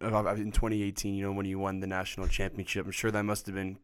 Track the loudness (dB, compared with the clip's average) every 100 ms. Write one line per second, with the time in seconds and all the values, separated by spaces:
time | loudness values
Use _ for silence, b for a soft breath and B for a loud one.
0 | 2 2 4 0 2 2 2 2 0 -2
1 | -2 -2 -2 0 0 0 0 0 -2 -2
2 | -2 0 2 2 2 -2 -4 -2 -2 -2
3 | 0 2 0 0 -2 -4 -4 -6